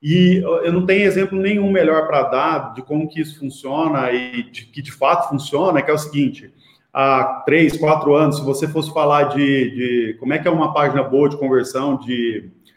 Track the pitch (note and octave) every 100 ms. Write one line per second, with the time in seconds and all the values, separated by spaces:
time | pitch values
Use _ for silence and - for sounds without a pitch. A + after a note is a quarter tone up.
0 | D3 F3 F3+ F#3 E3 E3 E3+ F3+ F#3 F#3+
1 | G3+ F#3 F#3+ F#3+ G3 G#3 G3 F#3+ D#3 D#3+
2 | D#3 D3 C3+ C3 D#3 D#3 B2+ - B2+ D3+
3 | D#3 D#3+ D3+ - C#3 - C3+ C#3+ D#3+ C#3+
4 | B2+ B2 B2+ B2 A#2+ - - - - -
5 | C3+ E3+ - C#3 - C#3 F3+ D3+ C#3 D3+
6 | - C#3+ C3+ - G#2 _ _ _ _ -
7 | C3+ C3 B2+ B2+ - D#3 D#3+ - D3+ D#3
8 | C#3+ C#3+ D#3 D3+ C3+ C3+ D#3 D#3+ D3 D#3+
9 | D3 D3 C#3+ C3 C#3+ C#3 A#2+ C3 B2 A#2+
10 | A2 A2+ B2 D3+ F3 D#3+ D3+ D3+ C#3+ C3+
11 | B2 C3 C#3+ D3 C3+ C3 B2 C3 C#3+ C3+
12 | A#2 B2 A#2 G#2+ - - _